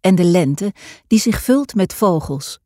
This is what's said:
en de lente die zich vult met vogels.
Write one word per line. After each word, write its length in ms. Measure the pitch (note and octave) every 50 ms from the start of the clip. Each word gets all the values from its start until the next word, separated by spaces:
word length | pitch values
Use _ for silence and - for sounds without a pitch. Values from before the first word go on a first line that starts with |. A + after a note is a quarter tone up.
en 140 | - F#3+ F#3+
de 100 | F3 F3
lente 480 | F3 E3+ F#3 E3 C3+ C#3+ - G3 G#3 - _ - - - - _
die 120 | _ A#3 A3
zich 240 | - A#3+ G#3 -
vult 320 | - - B3+ C#4 C#4+ - -
met 200 | G#3 F#3 F3+ -
vogels. 640 | - A3 G3+ F3 D#3 - - C#3+ C#3+ - - - - _